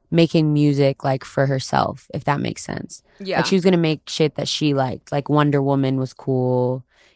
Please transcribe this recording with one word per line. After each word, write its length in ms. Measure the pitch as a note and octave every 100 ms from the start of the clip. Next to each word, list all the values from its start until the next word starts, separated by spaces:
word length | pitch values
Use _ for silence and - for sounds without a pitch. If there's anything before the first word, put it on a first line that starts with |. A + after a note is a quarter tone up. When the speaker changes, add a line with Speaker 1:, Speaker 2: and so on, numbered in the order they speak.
| _
Speaker 1:
making 420 | E3 E3 E3+ D3+
music, 500 | D3 D3 C#3 C#3 C#3
like, 220 | C#3+ C3+
for 220 | - - C#3
herself, 640 | C3+ - C3+ - C3+ -
if 100 | -
that 160 | - C#3+
makes 220 | - -
sense. 400 | - - - - _ -
Speaker 2:
Yeah. 200 | F#3+ E3
Speaker 1:
Like, 80 | -
she 100 | F#3+
was 80 |
gonna 120 | F3+ F3+
make 320 | D#3+ D3+ -
shit 260 | - D#3 -
that 120 | C#3+
she 260 | - D3+
liked. 380 | C#3 C3 - -
Like, 160 | D3 C#3
Wonder 340 | D3 D3 C#3+
Woman 340 | C3+ C#3 C3+ C3+
was 140 | C3
cool. 720 | - - C3 B2+ B2+ B2 B2+ - _ _